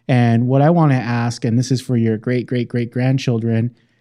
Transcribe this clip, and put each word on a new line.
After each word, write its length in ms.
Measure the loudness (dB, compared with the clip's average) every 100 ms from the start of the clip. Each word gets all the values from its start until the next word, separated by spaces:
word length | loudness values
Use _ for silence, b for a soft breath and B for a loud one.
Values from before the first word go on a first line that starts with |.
| 0
And 400 | 2 4 2 2
what 140 | 2
I 80 | 4
wanna 240 | 4 2
ask, 500 | 2 -2 -4 -4 -4
and 140 | -2 -2
this 120 | 0
is 100 | -4
for 160 | -2 0
your 200 | 0 -2
great, 280 | -2 -4 -2
great, 220 | -4 -4
great 220 | -4 -4
grandchildren, 840 | -2 0 0 0 -2 0 -2 -2 b b b